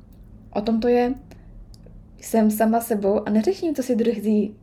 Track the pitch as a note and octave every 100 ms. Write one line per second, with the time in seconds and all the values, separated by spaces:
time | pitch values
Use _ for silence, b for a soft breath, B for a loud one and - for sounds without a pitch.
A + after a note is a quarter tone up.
0 | - - - - - - G#3+ A3+ A#3+ A#3+
1 | B3 C4 - B B B - - - -
2 | - - - A3+ G#3+ G#3 A3 A3+ A3+ G#3
3 | G3 G#3 G#3 G#3+ A#3 G4 E4 C#4+ B3+ A3+
4 | A3+ G#3 G#3 G#3+ G3 -